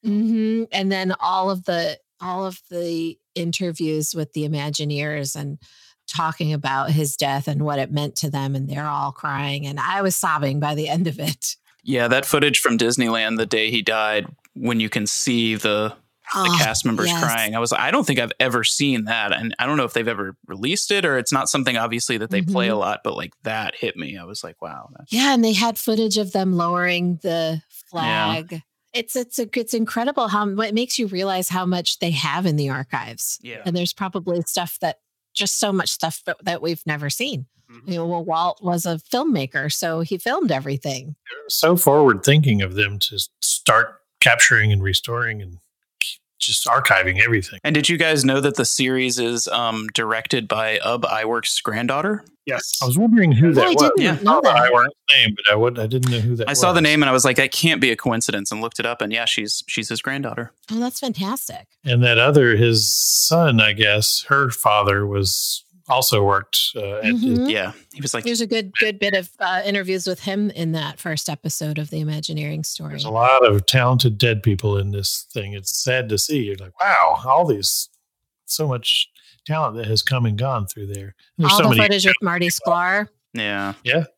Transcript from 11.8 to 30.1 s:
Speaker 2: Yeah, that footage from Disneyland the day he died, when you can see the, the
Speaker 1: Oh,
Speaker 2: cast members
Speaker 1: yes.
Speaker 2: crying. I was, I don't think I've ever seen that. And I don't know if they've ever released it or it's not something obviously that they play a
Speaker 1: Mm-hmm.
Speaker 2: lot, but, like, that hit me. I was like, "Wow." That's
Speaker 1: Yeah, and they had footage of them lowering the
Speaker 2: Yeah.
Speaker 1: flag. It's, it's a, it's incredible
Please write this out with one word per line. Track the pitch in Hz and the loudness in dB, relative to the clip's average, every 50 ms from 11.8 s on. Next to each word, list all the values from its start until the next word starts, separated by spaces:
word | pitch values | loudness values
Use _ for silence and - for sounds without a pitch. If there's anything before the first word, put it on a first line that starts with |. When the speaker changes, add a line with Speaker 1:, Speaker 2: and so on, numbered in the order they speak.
| _ | _
Speaker 2:
Yeah, | - 127 123 120 120 | -4 0 0 2 4
that | 127 131 139 | 4 2 2
footage | - - 147 139 147 135 - | 2 2 2 4 4 2 2
from | - 135 120 113 | 2 2 2 2
Disneyland | 120 117 120 120 123 113 113 113 110 110 113 110 | 2 2 2 2 0 0 2 0 0 0 0 -2
the | 113 | -2
day | 101 - 110 110 110 | 0 0 0 0 2
he | 120 113 101 | 0 0 0
died, | 110 110 110 107 107 107 104 101 - - _ _ _ _ | 0 0 0 0 0 0 -2 -4 -4 -14 _ _ _ _
when | - 127 120 120 113 | -6 -4 -2 0 0
you | 110 107 | 0 -2
can | - 120 104 | -2 -4 -4
see | 104 - - - - 123 117 117 113 110 | -4 -4 -4 -2 0 0 0 0 0 -2
the, | 107 - 110 104 107 107 110 | -2 -2 -2 0 0 -2 -4
the | - _ _ _ _ _ _ - - | -6 _ _ _ _ _ _ -6 -4
Speaker 1:
Oh, | 196 190 180 175 170 | -2 0 2 2 2
Speaker 2:
cast | 135 110 113 - - | 2 0 0 -2 -2
members | 123 113 107 107 - | -2 0 0 0 0
Speaker 1:
yes. | 170 - - | 0 0 0
Speaker 2:
crying. | 120 117 113 113 107 107 | 0 0 0 -2 -2 -2
I | 113 | -2
was, | 117 117 - | -2 -2 0
I | - 113 139 | 0 0 0
don't | 185 277 226 | 0 0 0
think | - 139 127 | 0 0 0
I've | 120 117 - _ | 0 -2 0 _
ever | 131 131 117 120 110 | 0 0 2 0 0
seen | - - - 147 143 131 117 107 | 0 0 0 0 0 0 0 0
that. | 107 117 117 107 104 87 | -2 -2 -2 0 -2 -2
And | 65 110 117 - - | -2 -4 -6 -4 -4
I | 123 | -2
don't | 131 151 | 0 0
know | 151 127 | 0 -2
if | 110 - | 0 0
they've | 120 113 | -2 -2
ever | 113 117 95 101 95 98 _ _ | -2 -4 -4 -6 -8 -10 _ _
released | - 92 98 107 139 175 208 - - 202 | -14 -10 -6 -4 -4 -2 -2 -2 -2 -2
it | 202 180 | 0 0
or | 165 139 127 | 0 0 0
it's | 117 - - | 0 0 0
not | 135 - - | 0 0 0
something | - 147 131 131 123 | -2 0 0 0 0
obviously | 117 113 117 113 117 - - 123 110 | 0 -2 -2 -2 -4 -4 -2 -2 -4
that | 107 113 | -2 -2
they | 98 101 - | -2 -2 -2
play | 165 196 143 120 117 | 0 0 0 0 0
a | |
Speaker 1:
Mm-hmm. | 110 104 | 0 0
Speaker 2:
lot, | 92 92 104 - _ | 0 -2 -4 -4 _
but, | - - | -6 -6
like, | - 165 - _ _ _ | -6 -8 -10 _ _ _
that | 113 110 110 107 - - | -6 -6 -6 -6 -8 -8
hit | - - 110 - | -6 -6 -6 -6
me. | 87 80 69 - | -8 -12 -12 -12
I | 92 87 | -14 -16
was | 87 104 - - | -14 -14 -14 -14
like, | 87 - _ - | -14 -16 _ -14
"Wow." | 82 73 65 - - 139 | -14 -14 -14 -18 -20 -20
That's | - 143 _ - | -20 -12 _ -2
Speaker 1:
Yeah, | 233 262 277 277 | 0 2 4 4
and | 247 226 | 4 4
they | 220 220 | 2 2
had | 190 226 233 226 | 0 0 -2 -2
footage | - - - 220 214 226 220 196 214 | -4 -2 -2 0 0 0 0 0 -2
of | 208 185 - | -4 -2 -2
them | 202 190 190 185 | -2 0 2 0
lowering | 175 170 170 175 175 175 180 175 175 175 175 175 160 - | 0 0 0 0 0 0 0 0 0 0 -2 -2 -2 -4
the | - 165 170 165 160 160 160 - | -4 -2 -2 -2 -2 -4 -6 -8
Speaker 2:
Yeah. | _ _ - - _ | _ _ -20 -20 _
Speaker 1:
flag. | - 170 160 160 165 165 160 160 165 165 160 175 175 160 - _ _ _ _ _ - | -8 -4 -2 -2 0 0 0 -2 -2 -4 -6 -10 -12 -14 -14 _ _ _ _ _ -8
It's, | 247 233 - - | -8 -8 -4 -6
it's | 254 247 240 - - | -6 -6 -6 -6 -6
a, | 240 208 - 254 | -6 -4 -4 -6
it's | 226 220 - | -4 -2 -2
incredible | 226 220 214 - 240 233 269 | -2 -2 -2 -2 -2 -2 -2